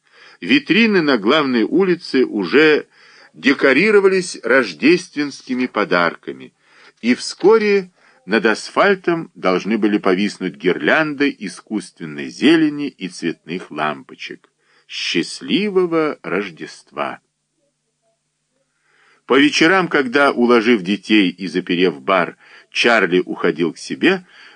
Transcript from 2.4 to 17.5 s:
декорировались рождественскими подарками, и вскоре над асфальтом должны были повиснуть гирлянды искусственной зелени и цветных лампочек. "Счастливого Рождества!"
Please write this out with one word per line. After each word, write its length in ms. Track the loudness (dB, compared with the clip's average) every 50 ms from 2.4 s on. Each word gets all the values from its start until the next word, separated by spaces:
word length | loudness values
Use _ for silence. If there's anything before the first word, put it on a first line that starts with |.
| -4 2 2 4 4 4 4 2 -2 -8 _ _ _ -20 -20 -20 -20 _ _
декорировались 1080 | -2 0 0 0 2 2 2 4 4 4 4 4 4 4 4 2 0 -2 -6 -12 -8 -2
рождественскими 1200 | 0 2 2 2 0 -4 0 2 2 2 2 0 -6 -6 -6 -6 -6 -8 -14 -10 -8 -4 -4 -4
подарками, 840 | -4 -2 -4 -2 0 0 0 0 0 -2 -6 _ -14 -14 -14 -18 -20 _ _ _ _ _ _ -20 -20 _ _
и 140 | -2 -2 -2
вскоре 760 | -2 -4 -10 -8 0 4 4 4 4 4 2 0 0 -2 -6 _ _ _ _ _ _ _
над 200 | -2 0 2 2
асфальтом 840 | 2 0 -2 -6 -4 0 2 2 2 2 0 -2 -2 -2 -2 -4 -10 _
должны 420 | -4 -2 -2 -2 0 -2 -2 -2
были 200 | 0 0 0 0
повиснуть 580 | 0 0 0 0 0 -2 -4 -4 -6 -8 -8 -8
гирлянды 760 | -2 -2 -2 -2 0 0 0 0 0 0 -2 -2 -2 -2 -2 -2
искусственной 920 | -6 -12 -14 -14 -16 -12 _ -8 -8 -8 -10 _ _ -14 -12 -12 -12 -12
зелени 600 | -12 -6 0 2 4 4 4 2 0 -2 -6 -8
и 200 | -10 -10 _ -12 -12
цветных 640 | -10 -6 -6 -6 -6 -8 _ -10 -10 -10 -10 -12
лампочек. 800 | -8 -6 -6 -6 -6 -8 -14 -20 -20 -18 -18 -18 -18 -20 _ _ _ _ _ _ _ _ _
"Счастливого 1300 | _ -12 -10 -8 -4 -4 -4 -4 -6 -10 -12 -6 -4 -4 -2 -2 -2 0 0 0 0 0 -2 -2 -2 -6 -8 -8
Рождества!" 960 | -6 -4 -4 -6 -6 -12 -16 -16 -16 -18 -20 _ _ -8 -8 -8 -8 -8 -14 _ _ _ _ _ _